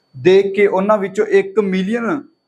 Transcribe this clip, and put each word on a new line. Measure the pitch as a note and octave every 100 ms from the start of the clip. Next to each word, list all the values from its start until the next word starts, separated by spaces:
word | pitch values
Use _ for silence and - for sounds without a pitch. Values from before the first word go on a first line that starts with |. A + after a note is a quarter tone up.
| _ C3+
ਦੇਖ | D#3 F#3+ G3 G3
ਕੇ | G3+
ਉਹਨਾਂ | F#3 G3+ G#3+
ਵਿੱਚੋਂ | F#3+ F#3+ -
ਇੱਕ | G3 G3 G3
ਮਿਲੀਅਨ, | G3 F#3 F#3+ A#3 A3+ D3 - _